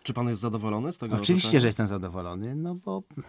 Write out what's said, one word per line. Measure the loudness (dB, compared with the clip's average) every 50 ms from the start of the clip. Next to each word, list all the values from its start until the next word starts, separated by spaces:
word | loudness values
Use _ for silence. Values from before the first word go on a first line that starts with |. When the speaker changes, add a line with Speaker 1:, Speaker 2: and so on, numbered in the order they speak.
| -10
Speaker 1:
Czy | -6 -4
pan | -2 -2 0
jest | -2 -2
zadowolony | -2 -2 -2 -2 -2 -2 -2 -2 -2 -4 -6
z | -6
tego | -4 -2 -2
Speaker 2:
Oczywiście, | 0 2 4 4 4 4 6
Speaker 1:
orzeczenia? | 6 6
Speaker 2:
że | 6
jestem | 6 4 2 2
zadowolony, | 0 0 -2 -4 -4 -6 -6 -6 -6 -6 -6 -6 -6 -6
no | -6 -6 -6 -6
bo | -8 -6 -6 -6 -6 -8 -10 -12 -14 -12